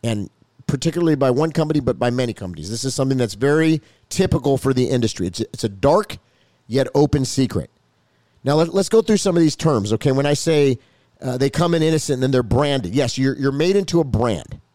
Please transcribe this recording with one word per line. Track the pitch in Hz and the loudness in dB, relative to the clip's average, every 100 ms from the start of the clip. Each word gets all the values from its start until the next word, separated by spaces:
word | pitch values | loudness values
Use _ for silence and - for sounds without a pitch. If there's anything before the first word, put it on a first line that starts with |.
And | 117 107 98 _ _ _ - | -2 -4 -6 _ _ _ -6
particularly | 139 165 165 165 147 | -2 -2 0 2 2
by | 135 | 2
one | 123 160 | 2 0
company, | 151 156 151 | 0 0 0
but | 127 117 | 0 0
by | 123 | -2
many | 123 123 | 0 -4
companies. | 104 95 82 82 | -4 -10 -10 -10
This | 117 135 | -6 -6
is | 135 | -2
something | 135 131 | 0 0
that's | 117 | -2
very | 101 135 151 160 160 _ _ _ | 0 0 2 2 0 _ _ _
typical | - 190 170 - 135 | -2 0 2 2 0
for | 135 | 0
the | 127 127 | 0 0
industry. | 127 113 - 90 | 0 -2 -4 -6
It's, | - | -6
it's | 110 - 110 | -10 -6 -6
a | |
dark | 98 139 175 - - _ _ _ _ - | 0 2 2 0 -12 _ _ _ _ -4
yet | 120 127 143 | -2 0 2
open | 151 143 131 | 2 2 -2
secret. | - 131 92 69 _ _ _ _ _ _ _ 131 | 0 -2 -2 -8 _ _ _ _ _ _ _ -2
Now, | 151 | 0
let, | 170 | 2
let's | 180 185 | 0 0
go | 226 | 0
through | 220 208 | 2 0
some | 196 170 | 2 2
of | |
these | 160 - | 2 2
terms, | 165 127 101 | 0 0 0
okay? | 110 147 | -2 0
When | 135 143 | 0 0
I | |
say, | 143 - 151 143 123 _ _ _ _ | 0 0 2 2 0 _ _ _ _
uh, | 127 127 | -8 -2
they | 135 | -2
come | - 175 165 | 0 0 2
in | |
innocent | 156 160 - 127 | 2 0 -2 -2
and | |
then | 127 | 2
they're | 131 | 0
branded. | 117 120 147 139 92 117 | 2 0 2 0 -2 -2
Yes, | 123 - | -2 0
you're, | 131 131 | -2 0
you're | 139 | -2
made | 135 170 196 | 0 2 2
into | 190 170 | 2 0
a | 147 | 0
brand. | 107 120 90 - - _ | 0 0 -2 -8 -18 _